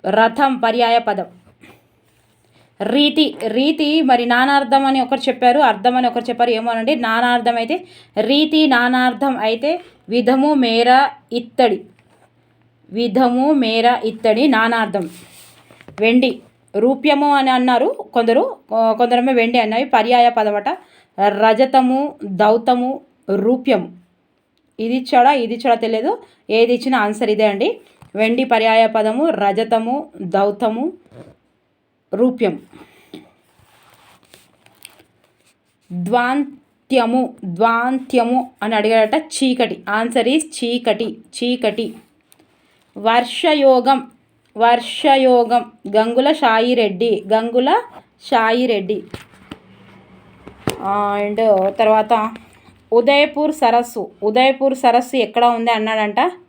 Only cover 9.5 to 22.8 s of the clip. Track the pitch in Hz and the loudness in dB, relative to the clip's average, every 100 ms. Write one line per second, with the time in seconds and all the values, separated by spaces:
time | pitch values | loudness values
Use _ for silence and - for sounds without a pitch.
9.5 | 233 285 339 - _ - 240 220 262 294 | -2 -4 -4 -8 _ -4 -2 2 2 2
10.5 | 294 240 226 240 254 277 - _ 240 233 | 2 2 2 4 4 2 -4 _ -8 -6
11.5 | - 240 190 - _ _ _ _ _ _ | 0 0 0 -8 _ _ _ _ _ _
12.5 | _ _ _ _ 202 240 196 254 247 277 | _ _ _ _ -4 -2 2 2 2 2
13.5 | 294 226 226 240 247 220 220 220 220 285 | 2 0 2 2 0 -4 -2 0 2 2
14.5 | 226 226 233 208 196 165 - - - - | 2 0 0 -2 -4 -8 -12 -20 -20 -20
15.5 | _ _ - - - 220 247 254 - _ | _ _ -20 -20 -2 2 2 2 -4 _
16.5 | _ _ 202 240 269 302 285 285 285 269 | _ _ -2 0 0 0 2 2 2 2
17.5 | 254 247 240 320 554 - 247 233 247 523 | 0 2 0 0 -4 -4 -2 2 0 0
18.5 | - _ 220 226 220 240 240 254 247 233 | -6 _ 0 0 0 0 2 2 2 2
19.5 | 240 214 226 262 233 226 247 240 233 214 | 0 0 -2 0 0 2 4 4 2 -2
20.5 | 208 208 370 _ _ _ - 202 202 220 | -2 -4 -8 _ _ _ -2 0 2 2
21.5 | 220 262 262 254 262 285 - 208 185 214 | 4 4 4 2 0 -4 -8 -10 0 2
22.5 | 226 233 247 | 2 2 0